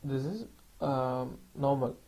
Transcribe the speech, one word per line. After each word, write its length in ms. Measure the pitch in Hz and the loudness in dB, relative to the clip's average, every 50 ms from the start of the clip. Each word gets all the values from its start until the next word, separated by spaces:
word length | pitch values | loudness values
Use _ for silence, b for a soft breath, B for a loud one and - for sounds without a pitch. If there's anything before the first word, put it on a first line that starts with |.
| - 143 | -4 -2
This 160 | 135 135 135 151 | -2 0 0 -2
is, 60 | 196 220 233 - - - - - - - 147 143 | -4 -4 -8 -10 -14 -20 -20 -20 -8 -4 0 0
uh, 360 | 135 131 127 127 127 127 127 131 - - - - - - 139 | 2 2 2 2 0 0 -2 -4 -6 -10 -16 -16 -6 0 4
normal. 300 | 139 139 135 127 117 - - - | 4 4 4 4 0 0 -4 -14